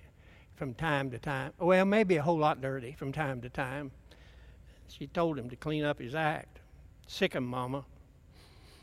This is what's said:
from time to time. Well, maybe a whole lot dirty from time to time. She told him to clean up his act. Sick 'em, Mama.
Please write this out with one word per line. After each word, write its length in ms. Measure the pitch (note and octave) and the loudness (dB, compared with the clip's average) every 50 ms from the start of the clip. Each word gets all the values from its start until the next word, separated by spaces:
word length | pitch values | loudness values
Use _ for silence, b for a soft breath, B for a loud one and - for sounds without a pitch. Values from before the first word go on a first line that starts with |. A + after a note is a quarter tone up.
| b b b b b b b b b b - | b b b b b b b b b b -12
from 200 | - D3+ C3+ A#2 | -10 -8 -8 -6
time 340 | - D#3+ D#3+ D3 C#3 C#3 C3+ | -2 0 2 2 2 0 -2
to 80 | B2 | -6
time. 360 | A#2 - D#3 C#3 C3 C3+ D3 - | -6 -6 -4 -4 -4 -4 -6 -6
Well, 280 | - F3 F3 F#3 F#3 F#3+ | 0 4 6 6 6 6
maybe 320 | G3 G3+ A3 A3 F#3 F3+ | 6 6 4 4 4 4
a 40 | D3+ | 4
whole 160 | C#3 E3+ E3+ | 4 4 4
lot 240 | D#3 D3+ D3+ D#3 A#2+ | 4 4 4 2 2
dirty 300 | C3 C3+ C3+ C#3 A#2+ A#2+ | -2 -4 -4 -4 -6 -10
from 200 | D3+ - D3+ C3+ | -8 -6 -6 -6
time 300 | C3 D3+ D#3 C3+ C3+ B2 | -4 -2 -2 -2 -4 -6
to 80 | A#2 B2 | -8 -8
time. 400 | - - C#3 B2+ C3 C#3+ D3 C3 - - - b b b b b b b b b b b b b b b b | -6 -6 -4 -4 -6 -8 -8 -10 -14 -18 -20 b b b b b b b b b b b b b b b b
She 200 | - - - D3 | -20 -14 -14 -12
told 300 | C#3 - F3 E3+ E3 D#3 | -6 0 0 0 0 0
him 120 | C3 A#2 B2 | -2 -6 -8
to 60 | B2 | -10
clean 280 | - - D#3 D#3 D3+ D3 | -8 -4 -2 -2 0 0
up 140 | D3 D3 | 0 0
his 160 | - C3 A#2 C3+ | -2 -4 -6 -2
act. 460 | D#3+ D#3+ D3+ D3 - - - - - - - - - - - - - - | 0 0 0 0 -2 -6 -14 -20 -20 -20 -20 -20 -20 -20 -20 -20 -20 -18
Sick 280 | - - - G3+ F3+ - | -14 -2 0 0 0 0
'em, 100 | D#3 B2+ | -2 -4
Mama. 400 | B2 B2 B2+ B2 B2+ C3+ C#3+ C3+ - - - - - - - - b b b b b b b b b b b | -2 -2 -4 -4 -4 -4 -6 -8 -12 -18 -20 -20 -20 -20 -20 -20 b b b b b b b b b b b